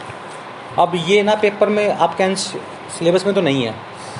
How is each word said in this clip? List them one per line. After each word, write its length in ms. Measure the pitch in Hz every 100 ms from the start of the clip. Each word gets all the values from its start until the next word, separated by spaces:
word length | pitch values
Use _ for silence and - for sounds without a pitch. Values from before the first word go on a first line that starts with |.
| - - - - - - - -
अब 140 | 175
ये 280 | 175 165 202
ना 120 | 202
पेपर 340 | 214 208 202 208
में 280 | 208 208 -
आपके 280 | 170 -
एन-, 140 | 190 190
सिलेबस 880 | - - - - - - 170 180 196
में 80 |
तो 60 | 202
नहीं 240 | 165 139
है, 100 | 117 110 - - - -